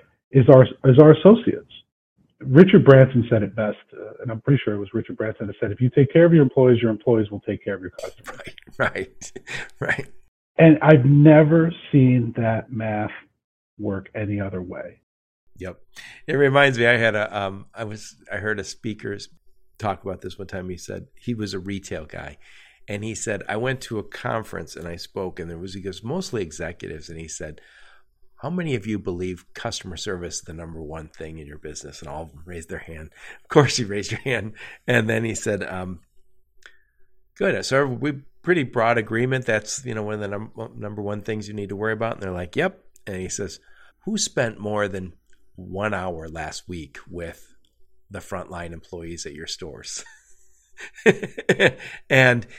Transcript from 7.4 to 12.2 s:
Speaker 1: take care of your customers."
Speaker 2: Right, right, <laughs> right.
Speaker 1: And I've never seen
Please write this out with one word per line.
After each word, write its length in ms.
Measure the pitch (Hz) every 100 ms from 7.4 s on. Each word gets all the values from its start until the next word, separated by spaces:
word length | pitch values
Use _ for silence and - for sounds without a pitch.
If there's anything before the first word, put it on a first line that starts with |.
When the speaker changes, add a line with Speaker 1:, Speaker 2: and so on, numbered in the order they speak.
Speaker 1:
take 240 | - 98 -
care 100 | 98
of 60 |
your 120 | 90
customers." 480 | - - - - - - - - -
Speaker 2:
Right, 0 |
right, 540 | 113 - 95 - - - - -
<laughs> 240 | - -
right. 260 | - - - - - _ _ -
Speaker 1:
And 200 | 160 151
I've 240 | 151 156 127
never 680 | 143 151 151 151 165 165 170 -
seen 440 | 147 127 127